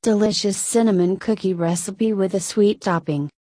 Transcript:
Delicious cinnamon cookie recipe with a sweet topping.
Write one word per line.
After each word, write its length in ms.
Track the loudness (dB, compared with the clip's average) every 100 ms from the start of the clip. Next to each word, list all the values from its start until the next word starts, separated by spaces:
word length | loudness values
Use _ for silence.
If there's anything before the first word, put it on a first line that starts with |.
Delicious 520 | 0 2 2 0 -2 -2
cinnamon 600 | -2 2 2 4 2 0
cookie 380 | -2 -2 -2
recipe 580 | 0 -2 -2 -6 -2 -2
with 220 | 0 0
a 60 | -2
sweet 400 | -4 2 2 2
topping. 480 | -2 -2 -2 -4 -4 _